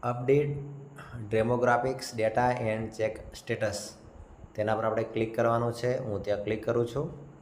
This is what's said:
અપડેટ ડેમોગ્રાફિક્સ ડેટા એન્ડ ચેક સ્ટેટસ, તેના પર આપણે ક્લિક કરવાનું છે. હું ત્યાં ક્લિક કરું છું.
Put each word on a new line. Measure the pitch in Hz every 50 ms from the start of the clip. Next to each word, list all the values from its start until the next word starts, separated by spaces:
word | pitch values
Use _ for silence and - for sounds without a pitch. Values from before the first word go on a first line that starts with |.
| -
અપડેટ | 123 123 123 - - 139 143 147 143 143 143 - - - - - - - - - - - 117 110 104
ડેમોગ્રાફિક્સ | 110 110 110 117 123 120 120 123 120 120 123 131 131 131 - - -
ડેટા | 113 110 110 - - 123 127
એન્ડ | 123 120 120 110 110 110 113 110
ચેક | - - 110 110 107 - - - -
સ્ટેટસ, | - - - 117 110 113 104 101 - - - - - - - - - - - - - - - -
તેના | - 107 107 110
પર | 107 110
આપણે | 110 107 113 113
ક્લિક | - - 110 113 110 -
કરવાનું | - 117 117 117 117 120 117 117
છે. | - - 123 123 135
હું | - 110 104 98 -
ત્યાં | 104 101 101 101
ક્લિક | 104 110 107 -
કરું | 117 117 120 120 117
છું. | - 139 151 180 - - - - - -